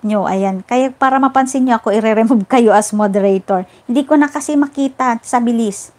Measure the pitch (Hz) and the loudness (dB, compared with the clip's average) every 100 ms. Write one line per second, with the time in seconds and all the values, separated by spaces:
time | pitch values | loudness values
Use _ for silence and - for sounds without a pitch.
0 | 214 214 185 190 196 190 - 247 262 262 | -4 -2 -2 -2 -2 -4 -4 -2 -2 0
1 | 269 262 269 262 262 269 254 226 - 202 | 0 2 2 2 0 0 0 0 0 0
2 | 220 214 226 247 190 262 233 202 208 208 | 2 2 2 2 2 2 4 4 2 0
3 | 208 196 196 190 - 190 185 _ - 247 | 0 0 0 0 -2 -4 -4 _ -4 -4
4 | 277 302 285 294 285 294 285 277 269 269 | 2 2 2 -2 -4 -2 -2 -2 -4 -2
5 | 262 226 - 247 240 233 226 196 - | -4 -4 -4 -2 0 0 -2 -6 -12